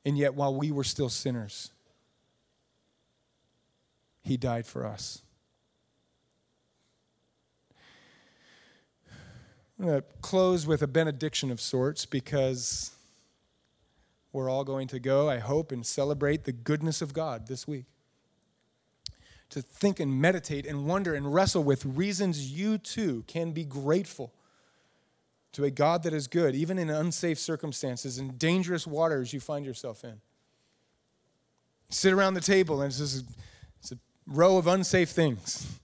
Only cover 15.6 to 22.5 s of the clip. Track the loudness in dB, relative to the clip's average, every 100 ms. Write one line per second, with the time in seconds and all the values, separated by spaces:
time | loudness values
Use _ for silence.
15.6 | 0 -6 -4 -2 0 2 0 0 -2 -6
16.6 | -2 0 0 -2 -4 -4 -4 -6 -8 -10
17.6 | -8 -10 -10 _ _ _ _ _ _ _
18.6 | _ _ _ _ -18 _ -20 -20 _ -12
19.6 | -10 0 0 2 0 4 4 2 -4 -8
20.6 | -6 -6 -2 0 0 -2 2 4 4 4
21.6 | 4 2 0 0 0 2 0 0 -4